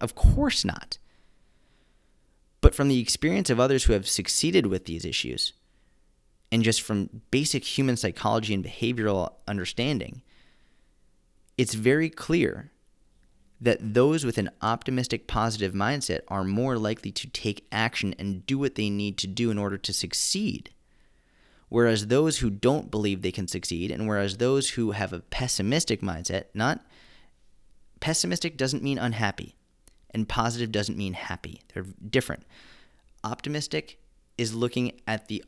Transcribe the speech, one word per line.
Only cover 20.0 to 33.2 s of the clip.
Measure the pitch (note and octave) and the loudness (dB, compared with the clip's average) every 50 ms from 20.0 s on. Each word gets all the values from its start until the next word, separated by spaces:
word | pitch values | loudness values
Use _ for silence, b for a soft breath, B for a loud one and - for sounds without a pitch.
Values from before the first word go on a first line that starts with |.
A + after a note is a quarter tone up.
| - F2 - - - - - F#3+ G#3+ G3 - - - - - _ b b b b b b b b b b b b b b b b b b | -4 -2 -2 -2 0 0 0 0 0 -2 -4 -4 -8 -14 -20 _ b b b b b b b b b b b b b b b b b b
Whereas | G#2+ A#2 A#2+ A#2 A2+ G#2+ G#2 | 4 4 6 6 6 2 2
those | G#2 B2 C#3 D#3 D#3+ - - | 4 4 4 4 4 2 2
who | B2 A2 | 0 0
don't | G2+ G2+ - B2 C#3+ D#3 - - | 0 2 2 2 2 2 0 -4
believe | - G#2+ G#2 G2+ G2 F#2+ G2 | -4 0 0 0 0 0 -2
they | F#2 F2+ | -4 -4
can | - F#2 E2+ | -2 -4 -4
succeed, | - F#2 - - F2+ E2 F2+ G#2 | -4 -6 -4 -4 -4 -4 -4 -4
and | - - A2 | -4 -4 -2
whereas | G#2+ G#2+ G2+ G2+ G2 F#2+ | -2 0 0 0 -2 0
those | G#2+ A#2+ B2+ C3+ C#3 C3 - | 0 2 2 2 2 2 0
who | - B2 A2+ G#2+ G2+ | -2 0 0 0 0
have | G#2 G2+ F2+ F2+ | -2 -4 -4 -4
a | E2+ | -8
pessimistic | - - - - B2+ A#2+ - - G2 G#2 C3+ E3 - - A2+ G2 - | -10 -6 -4 -4 -2 -2 0 0 0 2 2 2 2 0 -2 -2 -2
mindset, | F#2+ E2+ D#2+ E2+ - F2+ F#2+ - - - | -6 -6 -6 -6 -4 -4 -4 -6 -6 -4
not, | G#2 A2+ C3+ D#3+ - - b b b b b b b b b b b _ - - - - - - - - - - - | -2 0 0 -2 -2 -6 b b b b b b b b b b b _ -20 -20 -20 -20 -20 -20 -20 -20 -20 -14 -6
pessimistic | - D3+ D#3+ - - F3 F3+ E3+ - E3 D#3+ | -4 -2 0 0 0 0 -2 -2 -4 -6 -2
doesn't | C3 C3 C3 C#3+ - - | -2 -2 -2 -2 -2 -2
mean | C#3 C#3 A#2 | -2 -2 0
unhappy, | A#2+ B2 A2 G#2+ A2+ G2 - - - - - _ _ _ _ _ _ - _ _ _ - | 0 -2 -2 0 -2 -2 -2 -4 -10 -14 -16 _ _ _ _ _ _ -20 _ _ _ -8
and | - A2 A2 - | -4 -2 -2 0
positive | - B2 A2+ A#2 A#2 A#2+ A#2+ A2 | 0 0 0 0 0 -2 -4 -2
doesn't | G#2+ G#2 G#2 A2 - - | 0 0 0 0 -4 -4
mean | G2+ F#2+ F2+ | -4 -6 -6
happy. | - - - F#2 - - E2 D2+ - _ _ - | -6 -8 -8 -8 -10 -10 -14 -16 -16 _ _ -10
They're | F#2+ F#2+ G2+ - - - G#2+ | -10 -10 -10 -12 -14 -10 0
different. | - C3 - - - - - B B B B B B B B B B B B B _ _ | 0 0 0 0 -6 -10 -12 B B B B B B B B B B B B B _ _